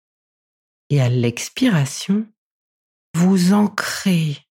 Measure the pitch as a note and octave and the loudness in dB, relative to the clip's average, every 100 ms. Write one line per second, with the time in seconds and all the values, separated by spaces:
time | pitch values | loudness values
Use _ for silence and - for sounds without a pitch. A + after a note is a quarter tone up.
0 | _ _ _ _ _ _ _ _ - D3 | _ _ _ _ _ _ _ _ -4 0
1 | B2 B2 A#2+ A#2 - - B3+ E3+ C3+ - | 2 0 -2 -4 -8 -2 0 2 0 -4
2 | - G#3 A3 _ _ _ _ _ _ _ | -4 -4 -4 _ _ _ _ _ _ _
3 | _ D#3+ F3+ F#3+ F3+ G#3 G3+ - - - | _ 0 2 4 4 2 0 -2 -8 -4
4 | G3 E3+ D#3 C#3+ _ | 0 0 0 -6 _